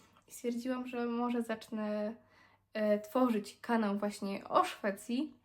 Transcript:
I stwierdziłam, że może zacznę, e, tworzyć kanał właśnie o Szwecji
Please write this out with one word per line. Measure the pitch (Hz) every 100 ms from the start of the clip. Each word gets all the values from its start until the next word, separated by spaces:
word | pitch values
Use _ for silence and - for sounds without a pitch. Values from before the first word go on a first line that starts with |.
| - _ _
I |
stwierdziłam, | - 240 240 247 254 254
że | 240 240
może | 233 240 240
zacznę, | 233 220 - 220 214 208 208 226 _ _ - _ _
e, | 220 214 208
tworzyć | - 254 254 214 202 -
kanał | - 233 208 202
właśnie | 208 208 196 196 -
o | -
Szwecji | 359 - 208 196 - 240 311 -